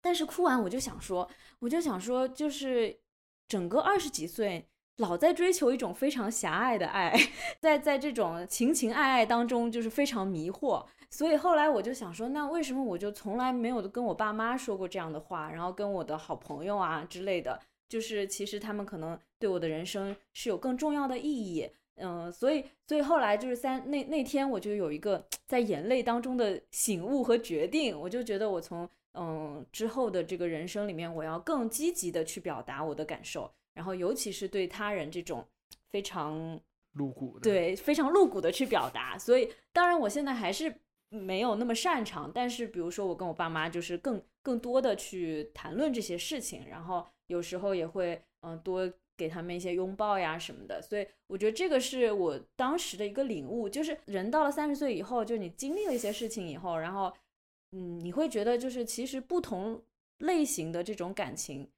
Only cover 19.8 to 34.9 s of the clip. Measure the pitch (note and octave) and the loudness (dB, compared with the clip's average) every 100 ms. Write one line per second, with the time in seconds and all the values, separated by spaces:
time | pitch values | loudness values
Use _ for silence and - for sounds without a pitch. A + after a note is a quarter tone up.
19.8 | F3 G3+ G3 G3+ _ - A#3+ G3 C4 B3+ | -4 -4 -4 -6 _ -6 -2 -2 -2 0
20.8 | D4+ D4 C4+ B3 D4+ C4+ G3 D#3+ - _ | 0 2 0 -2 -2 -2 -2 -4 -4 _
21.8 | _ - F#3 F3 E3+ F3 B3+ D4+ C4 _ | _ -10 -8 -6 -8 0 2 2 -2 _
22.8 | - D4+ C#4+ D#4+ A3 G#3 B3+ A#3+ C4+ C4 | -2 0 4 4 6 2 2 -2 -2 -2
23.8 | C4 C#4+ B3+ D4+ B3 C#4 C#4 G#3+ G#3 G#3 | -2 -2 0 -2 0 0 2 0 -2 -2
24.8 | E3+ D3+ G#3 F#3+ - - - B3 A3 D3+ | -2 -2 0 -2 -2 -12 0 2 2 0
25.8 | F#3 C4 A#3 A#3+ B3 B3+ G#3+ F#3 _ - | 2 2 2 0 0 2 2 0 _ -2
26.8 | - F#3 F#3 C#4 A#3+ A#3 A#3 D#3+ F3 D4 | 0 0 0 0 4 4 4 0 2 2
27.8 | C4+ D#3 D#3 A#3 A#3 G3 G#3+ F3+ D#3+ E3+ | 2 -2 -4 -4 -2 0 0 -2 -4 -10
28.8 | F3 _ _ E3+ E3+ D#3+ D#3 C#3+ - - | -10 _ _ -8 -6 -6 -8 -10 -12 -4
29.8 | A3 A#3+ A#3 F#3 E3 F3+ F3 D#3+ F3 G3+ | -4 0 0 0 -2 -2 -2 -2 -4 -4
30.8 | G#3 E3 E3+ E3 D#3+ E3 - D4 A3+ B3 | -4 -4 -6 -4 -4 -4 -2 0 0 0
31.8 | E4 F4 F3 E3 D#3+ - E3 C3 - C3+ | -2 -2 -2 -2 -2 -6 -6 -6 -6 -4
32.8 | D#3 C#3+ D#3 D#3 - D#3 - _ _ - | -4 -4 -6 -8 -8 -8 -8 _ _ -10
33.8 | E3+ F#3 F3+ C4 G#3+ F#3 F#3+ G3 F#3 - | -6 -2 0 0 -4 -4 -4 -2 -2 -2
34.8 | G#3 | -2